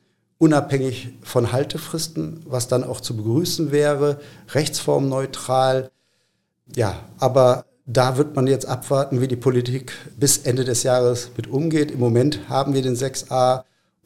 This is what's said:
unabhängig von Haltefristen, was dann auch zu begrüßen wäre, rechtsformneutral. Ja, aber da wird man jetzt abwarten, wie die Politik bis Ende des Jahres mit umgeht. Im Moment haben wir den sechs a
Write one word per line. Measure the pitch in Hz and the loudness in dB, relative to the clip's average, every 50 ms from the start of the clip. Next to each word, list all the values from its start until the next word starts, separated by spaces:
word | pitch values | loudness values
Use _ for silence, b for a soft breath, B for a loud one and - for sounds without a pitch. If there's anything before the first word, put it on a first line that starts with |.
| _ _ _ _ _ _ _ _ | _ _ _ _ _ _ _ _
unabhängig | 165 160 151 143 139 - 139 135 131 131 120 - - - - - - | 4 6 6 4 2 0 -2 -2 0 -2 -4 -6 -12 -14 -16 -18 -18
von | - - 127 120 113 | -2 0 0 0 2
Haltefristen, | 123 127 147 143 - 160 - - - 165 160 - - 160 160 160 160 - - | 0 -2 -2 -2 -6 -10 -10 -8 -6 -6 -6 -6 -6 -8 -8 -8 -8 -12 -12
was | 147 127 127 120 - | -6 -6 -6 -2 0
dann | 127 123 131 | 0 -2 0
auch | 123 127 - | -2 -8 -8
zu | - - 120 110 | -8 -8 -6 -4
begrüßen | 107 113 117 147 180 - - - 165 139 | -2 0 0 2 0 0 -2 -2 -2 0
wäre, | 139 147 147 147 147 135 143 147 143 143 B B B B B - | 2 2 2 2 2 2 0 0 0 -2 B B B B B -2
rechtsformneutral. | - 139 156 156 160 - - - 143 143 139 135 131 135 135 135 135 - - - 127 131 131 131 131 131 127 127 _ _ _ _ _ _ _ _ _ _ _ _ _ _ _ _ - | 0 0 0 0 -4 -4 -2 0 0 2 2 0 -2 -2 -4 -4 -8 -12 -4 0 2 2 4 4 2 0 -2 -4 _ _ _ _ _ _ _ _ _ _ _ _ _ _ _ _ -4
Ja, | 123 113 98 90 - - - - - | -2 -2 -2 -2 -6 -12 -18 -8 -2
aber | 139 131 120 135 131 123 123 127 - _ _ _ _ 135 | -2 2 4 6 6 6 4 2 -2 _ _ _ _ -2
da | 117 131 123 127 123 131 | 2 2 2 2 2 0
wird | 151 147 - | -2 0 0
man | 139 127 | 0 2
jetzt | 131 135 123 - - | 2 2 0 0 -4
abwarten, | 156 156 - - 143 135 139 139 143 123 | -6 -6 -2 -2 0 0 0 0 0 -2
wie | 127 131 | 0 -2
die | 123 | -2
Politik | 120 120 135 123 123 120 123 127 131 - - - - - - - | 0 0 2 2 2 0 -2 -6 -6 -8 -10 -16 -16 -16 -18 -6
bis | - 143 139 - - | -2 0 2 2 0
Ende | - 139 123 131 127 | 0 -2 -2 -2 -2
des | 123 120 120 - | -2 -2 -2 2
Jahres | 135 127 127 123 123 123 117 - - - - | 2 2 4 4 2 2 0 -6 -10 -10 -10
mit | 117 113 | -8 -4
umgeht. | 120 135 160 165 156 156 147 151 | -2 -2 -2 0 2 0 0 0
Im | - 135 | 0 0
Moment | 120 120 113 117 127 147 147 - - - | 2 4 4 4 4 2 0 -2 -6 -4
haben | 127 131 143 143 139 | -2 -2 0 0 0
wir | 135 127 | 0 0
den | 131 123 | -2 -2
sechs | 117 139 135 131 - - - | -2 -4 -4 -6 -8 -8 -4
a | 143 131 127 127 127 131 - _ _ _ _ _ _ _ _ | 0 2 4 4 2 0 -2 _ _ _ _ _ _ _ _